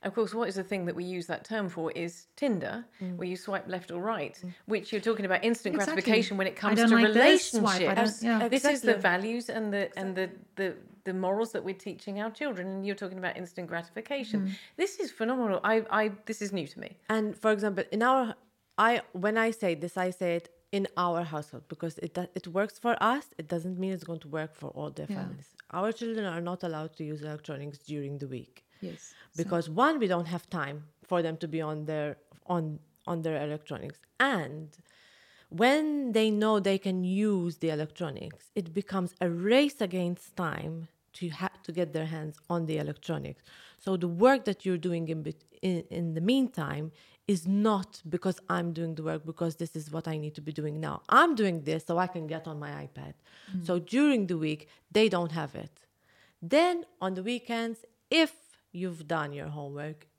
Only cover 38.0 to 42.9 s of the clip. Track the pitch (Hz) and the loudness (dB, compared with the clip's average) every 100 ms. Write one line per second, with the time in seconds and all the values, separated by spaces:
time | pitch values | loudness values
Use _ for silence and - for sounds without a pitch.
38 | 165 135 - - - - 170 165 196 196 | -6 -6 -10 -14 -8 -6 -4 -4 -2 -2
39 | 175 - 180 170 190 247 294 - 196 185 | -2 -2 -2 0 4 6 4 0 -2 0
40 | 175 175 - - 170 - 156 165 165 _ | -2 -4 -10 -4 -4 -4 -6 -8 -12 _
41 | _ - 175 151 185 - - 170 170 151 | _ -10 -8 -6 -8 -8 -8 -4 -2 -2
42 | 156 160 156 151 _ 175 160 156 147 | -4 -6 -8 -12 _ -2 0 -2 -4